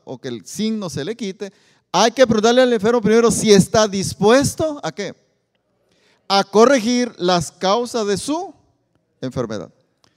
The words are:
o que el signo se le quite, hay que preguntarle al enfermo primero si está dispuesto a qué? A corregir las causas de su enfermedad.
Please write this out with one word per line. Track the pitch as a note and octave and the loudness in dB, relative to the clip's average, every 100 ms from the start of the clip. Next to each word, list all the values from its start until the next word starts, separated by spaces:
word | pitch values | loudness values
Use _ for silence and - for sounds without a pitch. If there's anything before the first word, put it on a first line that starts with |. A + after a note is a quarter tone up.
o | - B2+ | -16 -14
que | C3+ | -12
el | A#2 F2 | -12 -12
signo | - G#3+ A3 F#3 | -8 -6 -6 -8
se | C#3+ D3 | -10 -10
le | A#3 | -8
quite, | G3+ F#3 G3+ - _ _ _ | -10 -12 -14 -18 _ _ _
hay | F3 A3+ | 0 2
que | A#3 B3+ | 2 2
preguntarle | A3 G#3+ A#3+ | 2 2 4
al | B3+ | 2
enfermo | A#3 G3 A#3+ | 2 0 0
primero | G#3+ A3+ A#3 | 2 2 2
si | - A3 | 2 4
está | G3 - A3+ G#3+ | 4 4 2 0
dispuesto | G3 F3 - G3+ C4 C4 - D#4 D4 | -2 -6 0 4 4 2 -2 -6 -6
a | D#3+ | -10
qué? | F3+ F#3 - _ _ _ _ _ _ _ _ _ _ - | -10 -12 -14 _ _ _ _ _ _ _ _ _ _ -2
A | G3 | -2
corregir | F#3+ G#3 A#3+ C#4 G#3+ B3 A#3+ - | 2 4 4 4 0 -2 -2 -4
las | F3+ F3+ D#3 | -2 -2 -2
causas | - F#3 G#3+ A#3+ A#3+ G3+ | -6 -2 -2 -2 -6 -4
de | F#3+ | -4
su | - D#4 F#4 - _ _ _ _ _ _ | -4 -8 -8 -16 _ _ _ _ _ _
enfermedad. | C3 B2+ A2+ G#2 D#2 _ _ _ _ | -10 -8 -8 -10 -14 _ _ _ _